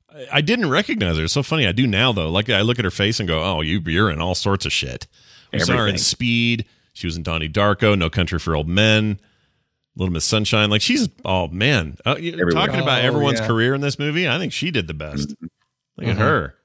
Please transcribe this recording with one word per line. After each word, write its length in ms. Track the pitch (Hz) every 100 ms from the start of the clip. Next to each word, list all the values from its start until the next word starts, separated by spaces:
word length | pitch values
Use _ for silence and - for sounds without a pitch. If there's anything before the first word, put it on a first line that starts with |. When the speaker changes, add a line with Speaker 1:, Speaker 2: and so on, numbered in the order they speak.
| _
Speaker 1:
I, 120 | 151 123
I 80 | 143
didn't 280 | 151 240 175
recognize 480 | 143 208 226 92 80
her. 60 | 80
It's 80 |
so 100 | 143
funny. 220 | 139 160 113
I 40 |
do 140 | 104 131
now, 240 | 98 127
though. 160 | 101 80
Like, 200 | 87 107
I 120 | 101
look 180 | 110 120
at 60 | 98
her 60 |
face 280 | - 104 117
and 80 | 95
go, 160 | 80
"Oh, 180 | 87 82
you, 180 | 78 95 82
you're 240 | 82 107
in 120 | 76
all 140 | 85 90
sorts 300 | 101 98 -
of 60 |
shit." 360 | - 65 62 - _ _ - -
We 80 | -
saw 140 | -
her 40 | 123
in 0 |
Speaker 2:
Everything. 160 | 107 92
Speaker 1:
Speed. 680 | - - 123 117 117 117 - _ _
She 140 | - 87
was 100 | 82
in 60 |
Donnie 260 | 82 82 78
Darko, 480 | 87 104 98 107 101
No 120 | 82
Country 300 | 95 87 82
for 160 | - 78
Old 120 | 76
Men, 500 | 92 110 107 107 98 _ _ _ _ _ _ _ -
Little 180 | 92
Miss 120 | 82 -
Sunshine. 440 | 110 107 110 104
Like, 120 | 107
she's, 280 | - 254 226 - -
oh, 220 | 92 85
man. 480 | 87 120 131 78 - -
Uh, 100 | 147
you, 140 | 170
Speaker 2:
Everywhere. 180 | - 90
Speaker 1:
talking 280 | 117 196 -
about 220 | 131 127
Speaker 3:
Oh, 40 | 123
Speaker 1:
everyone's 320 | - 143 123
Speaker 3:
yeah. 80 | 110
Speaker 1:
career 260 | 113 117 139
in 60 |
this 160 | 143 131
movie, 280 | 143 151 175
I 100 | 131
think 160 | 165
she 160 | - 165
did 160 | 139 82
the 60 |
best. 360 | 78 76 71 73
Speaker 2:
Mm-hmm. 160 | - - _ _ _ _ -
Speaker 1:
Look 100 | 120
at 60 |
Speaker 3:
Mm-hmm. 80 | 98
Speaker 1:
her. 340 | 120 143 71 -